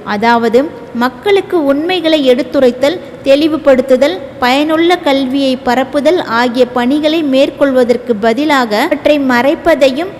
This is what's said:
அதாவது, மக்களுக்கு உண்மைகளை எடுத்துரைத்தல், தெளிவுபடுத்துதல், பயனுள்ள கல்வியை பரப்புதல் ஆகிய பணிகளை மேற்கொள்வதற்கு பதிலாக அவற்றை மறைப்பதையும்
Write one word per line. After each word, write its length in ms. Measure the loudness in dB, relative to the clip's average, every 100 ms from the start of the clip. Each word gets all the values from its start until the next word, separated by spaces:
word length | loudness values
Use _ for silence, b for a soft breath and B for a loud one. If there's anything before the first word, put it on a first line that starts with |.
அதாவது, 640 | -8 -2 0 2 2 0 0 -8 -10
மக்களுக்கு 720 | -4 -4 -2 0 0 0 -2 0
உண்மைகளை 640 | 0 0 -2 0 2 2
எடுத்துரைத்தல், 680 | 0 0 2 2 2 -2 -2 B B
தெளிவுபடுத்துதல், 960 | 0 2 2 0 2 2 2 2 2 -2 -10 -4
பயனுள்ள 580 | 0 0 0 0 2 0
கல்வியை 600 | 0 0 0 -2 0 -2 -2
பரப்புதல் 580 | -2 0 0 0 0
ஆகிய 420 | 0 -2 0 0 0
பணிகளை 580 | 0 0 0 0 0
மேற்கொள்வதற்கு 920 | 0 2 2 0 0 2 2 0 -2 -2
பதிலாக 680 | 0 0 0 0 0 0
அவற்றை 380 | -2 0 0 0
மறைப்பதையும் 880 | 2 2 2 0 0 2 2 0 -8